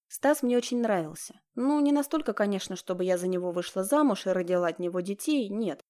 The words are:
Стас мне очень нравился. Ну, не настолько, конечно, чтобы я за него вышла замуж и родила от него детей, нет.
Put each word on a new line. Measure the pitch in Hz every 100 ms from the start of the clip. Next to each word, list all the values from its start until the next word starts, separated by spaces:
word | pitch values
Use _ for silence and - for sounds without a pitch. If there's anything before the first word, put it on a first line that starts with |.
| _
Стас | - 269 294
мне | 240 240
очень | 240 240
нравился. | 226 190 156 165 - - _
Ну, | 233 262 294
не | 285
настолько, | 285 285 320 269
конечно, | 202 202 196 -
чтобы | 185 - 185
я | 185 180
за | 185
него | 180 180
вышла | 175 175 190
замуж | 190 294 285 190 190
и |
родила | 185 175 180 170
от | 165
него | 175 180
детей, | 180 202 - 285 202
нет. | 208 208 143